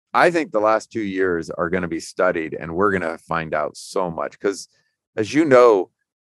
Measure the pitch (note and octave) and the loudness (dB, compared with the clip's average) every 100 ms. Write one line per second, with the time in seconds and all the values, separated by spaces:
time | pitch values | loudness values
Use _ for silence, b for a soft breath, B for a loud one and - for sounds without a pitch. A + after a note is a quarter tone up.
0 | _ A#2+ D#3+ E3+ A#2+ G#2+ G#2+ A2 - A#2 | _ 2 2 2 -2 0 2 0 -2 -8
1 | G2+ F#2+ F#2 E2+ D2+ - E2+ F#2 F2 D#2+ | -6 -2 0 -2 -4 -6 -2 -2 -4 -8
2 | - - F#2 E2+ D#2+ - D#2 E2+ G2+ F#2+ | -8 -2 0 0 -4 -8 -8 -2 0 0
3 | E2+ E2 - D#2+ D#2+ D#2 D2+ - - G2 | -4 -8 -6 -6 -4 -4 -6 -8 -10 -4
4 | F2+ D#2+ C#2+ - G2+ F#2 - _ _ _ | -4 -4 -8 -6 -6 -6 -10 _ _ _
5 | _ - G#2 C3 E3 B2 B2 G2+ F2 _ | _ -6 -4 0 4 8 8 6 2 _
6 | _ _ _ | _ _ _